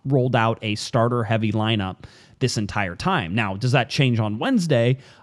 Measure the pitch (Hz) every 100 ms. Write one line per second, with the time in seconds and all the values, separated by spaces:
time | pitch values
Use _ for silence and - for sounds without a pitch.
0 | 139 135 123 117 113 113 110 107 - 123
1 | 117 120 107 113 107 107 107 113 92 -
2 | - - - - 123 - 104 107 95 87
3 | 180 185 85 107 104 95 123 135 117 -
4 | 131 117 107 110 175 254 170 127 120 131
5 | - -